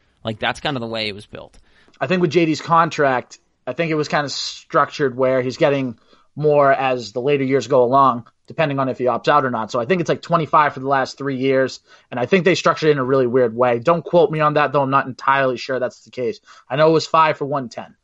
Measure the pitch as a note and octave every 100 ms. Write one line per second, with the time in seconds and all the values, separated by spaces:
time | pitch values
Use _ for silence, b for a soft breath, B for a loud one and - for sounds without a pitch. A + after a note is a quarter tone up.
0 | _ _ A2+ G#2+ A#2 B2+ D#3+ C3 A#2 A2+
1 | G#2+ G2+ - - - _ b b b b
2 | C3+ F3+ F3 E3 E3 D3 - E3 E3 -
3 | C#3 B2+ - - _ _ - B2+ E3+ D#3
4 | C#3 D#3+ C#3 - - - - E3 C#3 -
5 | C#3 A#2+ C3 C3 B2+ A2+ D#3 C#3 C3 A2+
6 | b b b C#3+ D3+ D3 C#3 C3+ C3+ B2+
7 | G#2+ B2+ C3 C#3+ C3 C3+ A2+ C3+ A#2+ C3+
8 | C3+ A#2+ - _ - C3+ D3+ C#3 C3 A#2+
9 | B2 A#2 - D3 C3 A#2 A2 B2 A#2 F3+
10 | E3 C3+ - E3 D3 D#3+ C#3+ C3 C3 C#3
11 | B2+ - C#3 B2+ C3+ C3 C3 - b b
12 | b B2 B2 F#3+ F3 - E3+ D#3+ D#3 C#3+
13 | B2+ C3+ B2 C3 A#2+ A2+ B2+ A#2+ A#2+ E3+
14 | - F3 C#3+ D#3 D3+ D3+ C#3+ C#3+ C3+ C#3
15 | C3 A2+ - C3+ C3 A#2+ - B2+ B2 -
16 | _ B2+ A#2 G2 _ B B C3+ D#3+ D#3
17 | - D#3+ D#3 C#3 C#3 C#3+ A#2+ - F#2 _